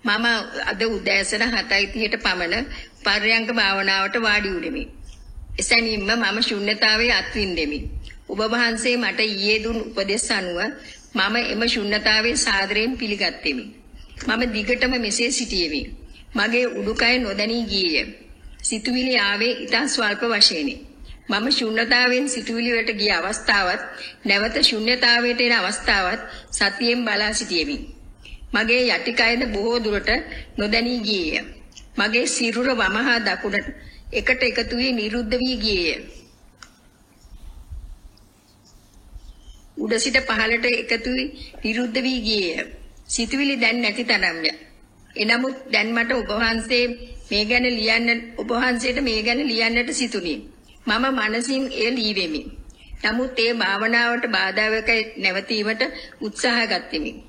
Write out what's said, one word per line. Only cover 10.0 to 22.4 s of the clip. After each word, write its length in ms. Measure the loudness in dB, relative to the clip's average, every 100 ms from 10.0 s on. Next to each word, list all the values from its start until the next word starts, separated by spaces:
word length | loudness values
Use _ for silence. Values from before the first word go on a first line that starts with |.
| 0 0 0
අනුව 280 | 0 0 -2 -2 -4 -14 -20 -6
මම 240 | 0 2 2
එම 220 | 0 0 0
ශුන්‍යතාවයේ 720 | 0 0 2 4 4 2 2
සාදරයෙන් 600 | 2 2 2 2 0 -2
පිළිගත්තෙමි. 680 | -4 -2 -2 -2 -4 -4 -6 -16 -20 -20 -20 -10
මම 220 | -2 0 0
දිගටම 460 | 0 0 2 2 0
මෙසේ 340 | 0 0 0
සිටියෙමි. 520 | 0 -2 -2 0 -2 -6 -12 -16 -20 -8
මගේ 360 | -2 2 2 2
උඩුකය 460 | 0 -4 0 2 2
නොදැනී 480 | 0 -2 0 0
ගියේය. 440 | -2 0 0 0 -4 -12 -20 -20 -20 -8
සිතුවිලි 540 | -4 -2 -2 0 2 2
ආවේ 380 | 2 0 0 -2
ඉතා 280 | -2 0 0
ස්වල්ප 360 | 0 0 0 0
වශයෙනි. 460 | 4 4 4 -4 -6 -14 -18 -18 -18 -2
මම 200 | -2 0
ශුන්‍යතාවයෙන් 800 | 0 0 0 4 4 6 4 2
සිතුවිලි 420 | -2